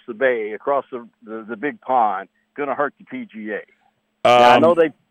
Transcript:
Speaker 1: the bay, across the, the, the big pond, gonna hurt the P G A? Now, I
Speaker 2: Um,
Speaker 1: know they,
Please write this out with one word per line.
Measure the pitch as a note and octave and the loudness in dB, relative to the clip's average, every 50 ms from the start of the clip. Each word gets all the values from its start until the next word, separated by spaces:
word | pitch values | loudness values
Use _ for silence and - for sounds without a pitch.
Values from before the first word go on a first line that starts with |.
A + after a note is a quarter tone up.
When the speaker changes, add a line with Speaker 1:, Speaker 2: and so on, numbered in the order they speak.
| _ | _
Speaker 1:
the | - A#2 | -10 -6
bay, | G#2+ C3+ C3 B2 A2+ G#2+ G#2 G#2+ | -2 0 0 0 -2 -4 -8 -10
across | G2+ - C#3+ C#3+ C3+ - _ | -8 -4 -4 -4 -4 -4 _
the, | C3+ A#2+ A#2+ G#2 _ _ | -12 -16 -16 -18 _ _
the, | A#2+ G#2+ A2 A2 A2 | -18 -16 -14 -14 -12
the | G#2 A#2 | -12 -12
big | G2+ A#2 D3 A#2+ G#2 | -10 -8 -10 -10 -10
pond, | - - C3 B2 A2+ G#2 F#2+ F#2+ G2 - _ _ _ _ _ | -6 -2 0 0 0 0 -2 -6 -12 -16 _ _ _ _ _
gonna | - D3 C#3 A#2+ | -10 -8 -6 -4
hurt | B2 D3 C3 - | -4 -6 -6 -8
the | _ G2 | _ -20
P | - C3+ B2+ A#2+ G2+ | -16 -14 -14 -14 -14
G | - A2 G#2+ G#2+ | -16 -14 -12 -10
A? | G#2 F2 - _ _ _ _ _ _ _ _ _ _ _ - | -10 -10 -12 _ _ _ _ _ _ _ _ _ _ _ 2
Now, | A#2+ A#2+ | 4 6
I | A#2+ A#2+ B2 A#2+ | 6 6 6 6
Speaker 2:
Um, | B2 D3+ | 6 4
Speaker 1:
know | E3+ F3 | 4 4
they, | E3 D#3+ D3+ - _ _ _ | 4 2 0 -2 _ _ _